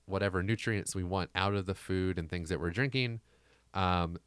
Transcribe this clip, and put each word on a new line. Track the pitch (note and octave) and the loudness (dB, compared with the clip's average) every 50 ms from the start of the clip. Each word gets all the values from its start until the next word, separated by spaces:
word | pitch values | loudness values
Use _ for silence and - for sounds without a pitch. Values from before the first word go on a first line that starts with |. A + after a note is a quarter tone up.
| _ | _
whatever | - F#2+ G2 G2+ G2+ F2+ F#2 | -4 -2 0 2 2 2 2
nutrients | F2+ G2+ A2+ G#2+ - A#2 A2 G2+ - - - | 0 0 0 0 0 0 -2 -2 -2 -2 -2
we | F#2+ F2+ | -2 -2
want | F2+ F#2 F#2+ F2+ D#2 - | 0 0 0 0 0 0
out | F2+ F#2+ G2+ G2+ | 2 2 4 2
of | G2+ F#2 | 2 0
the | F#2+ F#2 | -2 -4
food | - - - F#2+ F#2+ F#2 F#2 F#2 F2 | -4 -4 -2 0 2 2 2 0 -2
and | E2 D#2+ | -2 -4
things | - F2 E2+ D#2 | -4 -4 -2 -2
that | F#2 C#2+ | -2 0
we're | D#2+ F2 | 0 0
drinking, | E2+ G#2+ C3+ C#3 B2 C3 B2+ A#2+ A#2 A2+ - _ _ _ _ _ _ _ _ _ - | 0 0 0 0 0 0 -2 -2 -4 -6 -12 _ _ _ _ _ _ _ _ _ -2
um, | F#2+ F#2 F#2 F2+ F2 F2 E2 E2+ F2 - | 0 2 4 4 4 2 0 -2 -6 -12